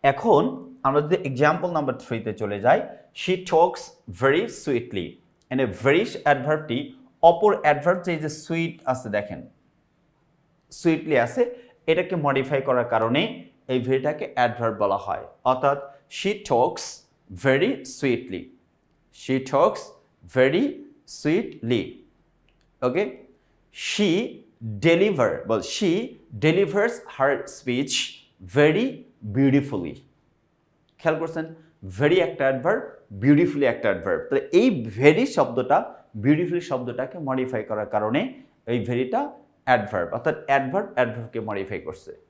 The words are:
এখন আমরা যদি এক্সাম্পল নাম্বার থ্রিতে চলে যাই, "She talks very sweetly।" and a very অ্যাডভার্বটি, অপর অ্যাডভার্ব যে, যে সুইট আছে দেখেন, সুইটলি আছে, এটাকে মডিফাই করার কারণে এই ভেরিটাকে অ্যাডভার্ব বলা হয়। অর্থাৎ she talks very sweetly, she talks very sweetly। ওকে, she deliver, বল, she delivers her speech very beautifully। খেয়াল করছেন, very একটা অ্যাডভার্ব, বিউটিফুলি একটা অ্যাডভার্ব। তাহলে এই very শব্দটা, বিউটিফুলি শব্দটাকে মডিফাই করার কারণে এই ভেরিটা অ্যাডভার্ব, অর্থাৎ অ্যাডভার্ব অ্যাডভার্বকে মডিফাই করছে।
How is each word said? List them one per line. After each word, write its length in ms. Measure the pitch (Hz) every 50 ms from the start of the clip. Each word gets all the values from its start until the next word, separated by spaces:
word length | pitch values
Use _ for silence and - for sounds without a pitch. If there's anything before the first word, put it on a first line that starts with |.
| -
এখন 720 | 139 135 - - 233 190 143 - 254 - - - - - - _
আমরা 180 | 135 139 147
যদি 140 | 151 151 180
এক্সাম্পল 560 | 180 - 139 131 120 147 147 160 175 185 180
নাম্বার 260 | 175 156 143 131 120
থ্রিতে 360 | - - - 123 110 104 113 101
চলে 260 | - 110 101 101 101
যাই, 220 | 101 127 156 - - - - - - _ _
"She 220 | - - 180 185 180 185
talks 680 | - 180 160 170 180 - - - - - _ _ - 95 87
very 240 | 127 135 143 165 220
sweetly।" 640 | 233 - - - - 135 117 120 - - 98 82 - - - _ _ _ _ _ _
and 100 | 131 131
a 60 | 135 113 95 - 101
very 220 | 135 147 170 220 233 - - -
অ্যাডভার্বটি, 720 | 151 143 - - 147 151 151 151 - 117 131 147 - - - - _ _ _
অপর 400 | - 165 170 170 214 208 196 -
অ্যাডভার্ব 400 | - 151 147 139 139 175 185 185
যে, 140 | 175 185 170
যে 140 | 156 151 151
সুইট 520 | 151 - - - 165 165 165 160 - - -
আছে 240 | 135 127 123 - 110
দেখেন, 380 | 101 104 104 - 85 - - - _ _ _ _ _ _ _ _ _ _ _ _ _ _ _ _ _ _ _ _ _ _ _ _
সুইটলি 480 | - - - 170 160 151 - - - 127
আছে, 360 | 117 120 120 - 240 240 - - - _ _ _ _
এটাকে 280 | - 160 175 175 180 185
মডিফাই 460 | 170 143 143 135 139 127 131 151 135
করার 240 | 131 139 127 123 117
কারণে 600 | - 113 110 110 113 123 143 196 233 - - - - _ _ _
এই 120 | - 127 127
ভেরিটাকে 520 | 113 123 131 135 143 151 151 151 - - -
অ্যাডভার্ব 420 | - 123 120 107 110 117 113 107 101
বলা 180 | 104 98 98
হয়। 280 | 101 - 98 101 110 - - - _ _
অর্থাৎ 380 | 123 127 127 135 139 143 139 - - - - _ _
she 240 | - - - 190 208 202 - -
talks 320 | 143 117 127 170 165 - - - - - _ _ _ _ _ _ 98 85 -
very 260 | 139 131 143 170 240
sweetly, 720 | 277 - - - - - - 135 120 - - - 92 90 - - - _ _ _ _ _ _ _ _ _ _ _ _
she 320 | - - - 131 131 131 -
talks 280 | - 139 165 208 - - - - - _ _ _ _ _ _ 87 -
very 360 | 127 127 135 147 190 269 285 - - - - - _ _
sweetly। 760 | - - - - 147 160 202 233 - - - - 113 123 110 85 - - - - _ _ _ _ _ _ _ _ _ _ _ _ _ _ _
ওকে, 440 | - 127 123 175 208 - - - - _ _ _ _ _ _ _ _ _ _
she 540 | - - - - - 208 190 160 190 240 - - - - _ _ _ 117 110 107 98
deliver, 500 | 95 160 165 170 196 214 196 143 120 101 80 67 -
বল, 120 | 98 113 104
she 480 | 92 - - - 208 165 165 202 240 262 - - _ _ - 104
delivers 520 | 123 156 165 185 196 165 156 202 208 233 233 - - - - -
her 180 | 135 139 139 117 -
speech 500 | - - - - 127 120 123 143 143 - - - - - - _ _ _ _ 95 92 92
very 360 | 139 147 151 156 202 240 269 247 - - _ _ _ - 107 101
beautifully। 600 | 120 139 139 131 143 139 139 - 95 87 76 64 - - _ _ _ _ _ _ _ _ _ _ _ _ _ _ _ _ _ _
খেয়াল 220 | _ - 165 156 151
করছেন, 360 | 165 165 165 165 160 160 160 - - _ _ _ - 95 92 95
very 220 | 143 151 175 185
একটা 280 | 170 139 - - 139 135
অ্যাডভার্ব, 340 | 135 131 135 170 214 277 - - - - _ _
বিউটিফুলি 540 | 101 98 101 139 147 147 175 - 147 143 139
একটা 240 | 123 113 - - 107
অ্যাডভার্ব। 320 | 95 - 95 98 85 76
তাহলে 260 | - - 139 135 - -
এই 400 | - 180 226 262 208 139 113 110 98
very 280 | 107 131 147 156 220 254
শব্দটা, 800 | 262 - 175 139 120 117 120 123 - 143 185 233 - - - _ _ _
বিউটিফুলি 460 | 107 104 131 151 156 180 - 175 175
শব্দটাকে 580 | 160 - 143 123 123 120 - - 131 131 - 180
মডিফাই 440 | 151 135 131 131 127 127 131 110 107
করার 220 | - 110 107 104
কারণে 480 | 101 - 104 107 107 117 151 220 262 - - - _ _ _ _
এই 140 | 113 120 123
ভেরিটা 520 | 101 120 123 120 131 123 - 240 285 294 - - _ _ _ _ _
অ্যাডভার্ব, 480 | - 127 117 104 98 113 92 87 85 -
অর্থাৎ 220 | 117 - 160 151 - -
অ্যাডভার্ব 420 | - 139 139 135 131 147 196 220 - -
অ্যাডভার্বকে 460 | - 127 117 110 120 113 117 - 117
মডিফাই 400 | 107 110 104 98 98 95 104 85
করছে। 340 | - - - - - 80 - - _ _